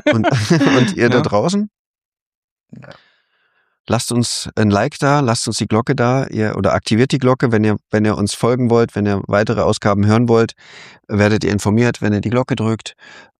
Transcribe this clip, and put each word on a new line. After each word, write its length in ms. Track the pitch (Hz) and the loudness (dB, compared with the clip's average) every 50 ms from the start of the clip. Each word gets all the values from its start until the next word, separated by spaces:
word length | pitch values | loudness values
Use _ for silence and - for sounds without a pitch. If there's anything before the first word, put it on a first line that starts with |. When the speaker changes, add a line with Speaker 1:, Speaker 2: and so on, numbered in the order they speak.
| - 294 | 0 2
Speaker 1:
Und, 160 | 285 110 - | 0 2 0
<laughs> 240 | - 135 117 107 - 170 156 285 - 277 - | 0 0 0 0 0 2 2 4 4 4 2
und 180 | 117 107 - | 2 0 0
ihr 140 | 82 117 117 | 0 2 2
da 60 | 120 123 | 2 2
Speaker 2:
Ja. 40 | |
Speaker 1:
draußen? 460 | 101 - 98 104 120 170 196 202 214 208 _ _ _ _ _ _ _ _ _ _ _ _ _ _ _ _ _ _ _ _ - - | 0 0 0 0 0 0 -2 -2 -4 -6 _ _ _ _ _ _ _ _ _ _ _ _ _ _ _ _ _ _ _ _ -20 -20
Speaker 2:
Ja. 80 | - - - - _ _ _ _ _ _ _ _ _ _ _ _ _ _ _ _ _ | -20 -20 -20 -20 _ _ _ _ _ _ _ _ _ _ _ _ _ _ _ _ _
Speaker 1:
Lasst 260 | - 110 120 - - | -4 -4 -4 -2 -2
uns 360 | 120 120 117 - - - - - - | -2 -2 -2 -2 -6 -8 -10 -6 -2
ein 140 | - 110 107 | 0 2 2
Like 280 | 101 101 113 143 - - | 2 2 0 -2 -4 -2
da, 220 | 147 139 143 147 | 0 0 2 2
lasst 260 | 139 117 113 - - | 2 0 -2 -2 -4
uns 120 | 117 107 - | -6 -6 -6
die 80 | 113 | -4
Glocke 280 | 104 107 110 123 - 139 | 0 0 0 0 0 -2
da, 300 | 127 120 120 127 135 - - | 0 0 0 0 0 -2 -4
ihr, 280 | - 110 107 104 - | -4 -4 -2 -2 -2
oder 160 | 101 98 90 | -2 0 0
aktiviert 400 | - - - - 110 107 131 135 | 0 -2 -2 0 0 0 2 0
die 60 | - 131 | 0 0
Glocke, 340 | 127 127 127 - 127 120 | 0 0 0 0 0 0
wenn 120 | 113 107 107 | 2 2 2
ihr, 120 | 107 104 - - _ | 0 0 -2 -4 _
wenn 160 | - 107 107 | -2 0 0
ihr 100 | 107 98 | 0 0
uns 160 | - 101 98 | 0 -2 -4
folgen 380 | - - - 117 127 123 127 113 | -2 -2 0 0 0 0 2 2
wollt, 240 | 117 117 117 113 - | 2 2 2 0 -2
wenn 100 | 110 104 | -2 -2
ihr 160 | 104 101 98 - | -2 -2 -4 -2
weitere 340 | - 107 101 110 - 117 101 | 0 0 0 2 0 0 0
Ausgaben 460 | 80 90 107 - - 110 101 101 101 | 0 0 0 0 0 0 2 2 2
hören 200 | 104 107 117 123 | 2 4 2 4
wollt, 280 | 117 117 113 113 104 - _ - - - - - - - _ _ | 4 4 2 2 0 -4 _ -20 -20 -20 -20 -20 -20 -20 _ _
werdet 380 | - 110 101 104 104 110 104 - | -4 0 2 2 2 2 0 0
ihr 80 | 87 | -2
informiert, 480 | 104 101 - 104 104 113 120 120 113 - | -2 -2 0 0 2 2 2 0 -2 -2
wenn 140 | - 107 104 | -2 -2 -2
ihr 80 | 101 | -2
die 80 | 95 107 | -2 -2
Glocke 260 | 113 123 127 - 135 | -2 -2 -2 -2 -4
drückt. 380 | 110 110 110 113 110 - - - _ - - - - - _ _ | -2 -2 -2 -4 -4 -8 -14 -20 _ -20 -20 -20 -20 -20 _ _